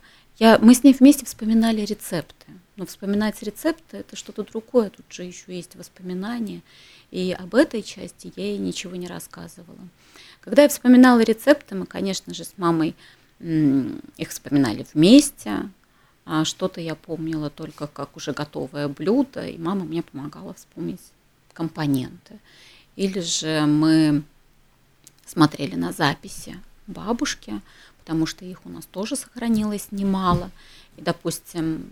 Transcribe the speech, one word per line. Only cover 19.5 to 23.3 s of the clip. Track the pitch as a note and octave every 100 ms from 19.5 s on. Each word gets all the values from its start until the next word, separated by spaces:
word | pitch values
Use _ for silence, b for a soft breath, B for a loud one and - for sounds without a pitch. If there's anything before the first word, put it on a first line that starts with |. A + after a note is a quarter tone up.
| -
мама | E3 G3
мне | D#3+ E3
помогала | - C3+ D3 - F#3+
вспомнить | F3 - - E3+ F3+ - _ _ _ _
компоненты. | - E3 E3 D3+ C3+ B2+ F3 - G#3+ b b b b b -
Или | G3 F#3+
же | E3